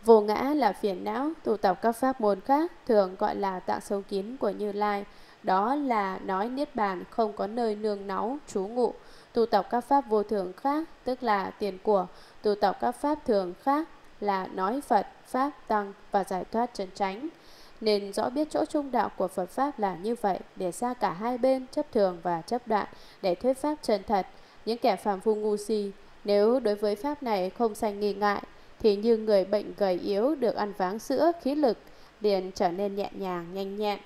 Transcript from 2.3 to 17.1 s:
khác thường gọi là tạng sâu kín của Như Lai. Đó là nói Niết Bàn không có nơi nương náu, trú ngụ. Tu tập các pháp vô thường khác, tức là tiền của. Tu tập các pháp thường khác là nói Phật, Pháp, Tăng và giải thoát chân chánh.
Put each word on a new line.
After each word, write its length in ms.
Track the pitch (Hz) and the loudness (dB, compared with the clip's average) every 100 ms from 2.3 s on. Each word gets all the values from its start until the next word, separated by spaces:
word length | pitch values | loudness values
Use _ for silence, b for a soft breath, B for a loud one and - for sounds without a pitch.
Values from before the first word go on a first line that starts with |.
| 196 | 0
khác 300 | - 277 339 - - | 2 2 2 -6 2
thường 300 | 214 190 190 | 4 4 0
gọi 160 | 208 202 | -2 0
là 240 | 196 185 | -2 -4
tạng 220 | - 208 | -4 -6
sâu 200 | - 202 | -4 -6
kín 360 | 196 202 202 262 | -4 -6 -6 -4
của 120 | 220 | -4
Như 220 | 196 208 | -2 -6
Lai. 340 | 202 208 202 202 B B B | -2 -2 -2 -6 B B B
Đó 320 | 208 185 208 294 | 0 2 2 0
là 440 | 277 220 196 185 - | 0 0 0 -4 -4
nói 240 | 190 220 | -2 -2
Niết 260 | 262 294 240 | -4 -4 -2
Bàn 280 | 202 180 185 | -2 -2 -8
không 240 | - 220 | -2 -2
có 140 | 208 196 | 0 -4
nơi 280 | 233 226 208 | -2 -2 0
nương 320 | 214 202 196 | -2 -4 -4
náu, 300 | 190 202 285 - | -4 -2 -4 -6
trú 200 | 208 190 | -6 -4
ngụ. 260 | 240 240 - B B B | 0 0 -2 B B B
Tu 120 | - 226 | 0 2
tập 220 | 208 185 | 2 2
các 120 | 240 | -2
pháp 200 | 233 285 269 | 2 2 4
vô 140 | 214 | 0
thường 300 | 208 214 180 | 2 -2 -2
khác, 360 | 185 277 294 320 - | -4 -2 -2 -4 -8
tức 200 | - 254 | -6 -4
là 260 | 247 202 190 | 0 0 0
tiền 280 | - 202 185 | -4 -6 -4
của. 240 | - 202 180 B B B | 2 2 2 B B B
Tu 140 | 214 202 | -2 2
tập 220 | 202 - | 2 2
các 100 | 233 | -2
pháp 340 | 240 294 302 - | -2 -2 -2 2
thường 280 | 208 180 180 | 0 0 -4
khác 240 | - 285 320 - - - | 0 0 -2 -10 -20 -6
là 280 | 208 196 185 | -2 -2 -2
nói 340 | - 190 254 | -2 0 -2
Phật, 260 | - 214 190 - - | 2 2 2 -10 -6
Pháp, 260 | 254 277 - - | -2 -2 -4 -2
Tăng 260 | 214 202 196 - | -2 -2 -10 -2
và 120 | 202 | -2
giải 220 | 185 185 - | 0 -4 -2
thoát 220 | 220 240 | -2 -2
chân 160 | - 185 - | -4 -10 -2
chánh. 320 | 196 | -2